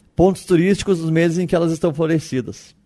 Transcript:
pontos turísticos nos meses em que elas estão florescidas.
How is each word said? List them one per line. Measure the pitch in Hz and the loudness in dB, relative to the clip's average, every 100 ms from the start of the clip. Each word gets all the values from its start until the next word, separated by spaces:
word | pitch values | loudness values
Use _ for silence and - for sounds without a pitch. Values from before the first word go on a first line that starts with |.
| _ | _
pontos | - 180 185 | 0 2 2
turísticos | - 175 180 196 - 175 | 0 2 4 2 0 -2
nos | 160 | 0
meses | 160 170 165 | 0 0 0
em | 180 | -2
que | 170 | 0
elas | 170 | 0
estão | 160 175 | -2 -2
florescidas. | 143 160 160 - 131 104 - - _ | -2 0 -2 -2 -6 -6 -14 -20 _